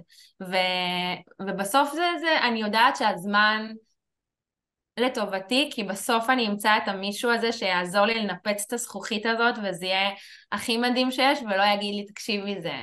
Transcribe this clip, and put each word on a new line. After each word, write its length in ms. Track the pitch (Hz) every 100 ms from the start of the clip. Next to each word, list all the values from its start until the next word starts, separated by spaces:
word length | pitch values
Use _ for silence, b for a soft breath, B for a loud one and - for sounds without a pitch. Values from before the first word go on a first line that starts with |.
| - b b -
ו-, 1040 | 185 185 185 185 180 180 180 180 - - 190
ובסוף 460 | 185 196 277 285
זה, 140 | 294 349 330
זה, 280 | 330 302 240
אני 140 | 226
יודעת 340 | 214 220 247 277
שהזמן 720 | 226 180 196 202 214 220 220 220 _ _ _ _ _ _ _ _ _ _ _ -
לטובתי, 720 | 254 247 196 190 190 254 294
כי 100 | -
בסוף 460 | 190 202 - 226 233
אני 180 | 254 214
אמצא 300 | 202 220 220
את 100 | 220
המישהו 440 | 196 202 202 240
הזה 200 | 226 226
שיעזור 540 | 226 196 180 180 202 208
לי 140 | 226
לנפץ 460 | 208 180 208 202 -
את 60 |
הזכוכית 520 | 240 - 196 - 208 226
הזאת, 300 | 233 233 220
וזה 220 | 196 170 185
יהיה 240 | 190 196 196 B B -
הכי 260 | 208 - 226
מדהים 340 | 247 247 254
שיש, 280 | 254 262 285
ולא 220 | 226 190
יגיד 320 | 208 202 208 202
לי, 100 | 202
"תקשיבי, 560 | - - 202 202 190
זה, 120 | 165 135